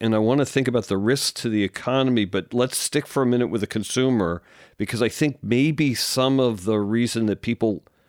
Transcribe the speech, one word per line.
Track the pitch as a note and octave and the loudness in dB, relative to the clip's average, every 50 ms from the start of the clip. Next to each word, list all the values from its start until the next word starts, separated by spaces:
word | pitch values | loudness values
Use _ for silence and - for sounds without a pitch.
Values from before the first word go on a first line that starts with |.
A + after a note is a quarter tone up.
And | A2 A2 A2 | -2 0 2
I | |
want | A2 A2 A2+ C3 C#3+ | 2 4 4 2 2
to | C3+ | 0
think | - - C3+ C3 | 0 0 0 0
about | B2 A#2+ A#2+ G2+ | 0 0 0 0
the | - G2 | -2 -2
risks | F#2+ G2+ A2+ C3+ C#3 - - - - | 0 0 0 0 0 -2 -4 -6 -4
to | - A#2+ | -4 -2
the | G#2+ G#2+ G2+ | 0 2 0
economy, | F#2 - - - B2 B2+ C3+ C3 C3 B2 A2+ G#2 | 0 -2 -4 -4 -2 0 2 2 2 2 2 0
but | F#2 - F#2+ F2 - - | 0 -2 -4 -4 -2 0
let's | A#2+ B2 C3+ - | 0 0 0 -2
stick | - - - - D3+ C#3+ | -4 -4 -2 -2 -2 -2
for | - - C#3 C3+ | -2 -2 0 2
a | |
minute | A#2+ B2 B2 B2 | 2 2 2 0
with | E2 F#2+ G#2+ | 0 -2 -2
the | G#2 | -4
consumer, | - - A2 G2 - - C3 C3 C3 B2+ A2 F#2+ E2 E2+ F2 - - - - - - _ | -4 -4 -4 -6 -4 -2 0 2 2 2 2 2 0 -2 -4 -8 -16 -20 -20 -20 -14 _
because | - A2+ - - G#2+ | -8 -6 -4 -2 0
I | A#2+ | 0
think | A2 - - D#3 D3 C3 - | 0 0 0 0 0 -2 -4
maybe | - G2+ A#2+ B2 C#3 D#3+ D3+ B2 D3+ C#3 A#2 | -4 0 2 2 2 2 2 0 0 0 0
some | - - - - C3 B2+ C3 C3+ C3+ | -2 -4 -2 0 0 2 2 2 2
of | B2+ B2 A2+ G2 F2 | 2 2 0 -2 -2
the | G#2+ G#2+ G#2 | 0 0 0
reason | G2+ G2+ A2 A#2 A#2+ A#2 - A#2 A2+ | 0 0 0 0 0 0 0 0 0
that | G#2+ G2 - | 0 -2 -2
people | - A#2+ A#2 - A#2 A2 G2+ D#2+ - _ _ _ _ | -2 -4 -2 0 0 0 -2 -2 -6 _ _ _ _